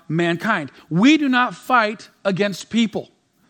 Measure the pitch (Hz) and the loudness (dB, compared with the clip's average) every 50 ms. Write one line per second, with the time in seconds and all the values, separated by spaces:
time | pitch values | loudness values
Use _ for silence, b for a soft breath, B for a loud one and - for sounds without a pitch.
0 | _ - 151 170 170 170 170 170 185 214 214 175 147 127 - B B B 156 175 | _ -6 -2 -2 0 -2 -2 -2 -2 -2 -2 -4 -4 -8 -14 B B B 0 2
1 | 214 277 311 302 302 269 254 247 254 233 180 - - - 254 240 214 214 226 - | 4 4 4 4 2 2 0 0 0 -2 -4 -8 -4 0 2 2 2 0 -2 -8
2 | - - _ _ - 196 196 170 202 208 180 - - - - 233 233 202 - 175 | -14 -20 _ _ -4 -2 0 0 0 -2 -4 -8 -8 -4 0 0 0 0 -2 -6
3 | 120 - _ _ _ _ _ _ b b | -10 -12 _ _ _ _ _ _ b b